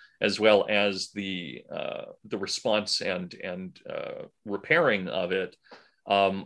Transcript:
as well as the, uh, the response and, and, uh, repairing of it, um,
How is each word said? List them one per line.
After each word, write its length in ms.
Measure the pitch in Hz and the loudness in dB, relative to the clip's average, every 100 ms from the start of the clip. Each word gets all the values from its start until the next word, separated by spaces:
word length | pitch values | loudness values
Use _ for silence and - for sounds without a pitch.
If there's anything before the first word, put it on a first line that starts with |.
| - - | -16 -2
as 220 | 104 101 | 0 4
well 240 | 107 101 - | 6 6 6
as 420 | 104 101 95 - | 2 2 0 -6
the, 500 | 101 98 92 80 60 - | -6 -6 -6 -8 -12 -10
uh, 280 | 82 67 - - - 107 | -8 -6 -8 -10 -14 -8
the 120 | 101 | -6
response 640 | 95 - 120 107 104 - | -4 -2 0 0 0 -2
and, 340 | 95 90 90 - | -2 -4 -6 -8
and, 380 | 95 90 92 - - | -8 -8 -10 -12 -10
uh, 340 | - - - - _ | -8 -8 -10 -14 _
repairing 640 | 107 98 - 160 147 101 92 | -8 -6 2 2 4 2 0
of 240 | 92 90 | -2 0
it, 240 | 92 92 - - - _ _ - | 0 -2 -10 -20 -20 _ _ 0
um, 380 | 101 98 95 | 4 4 2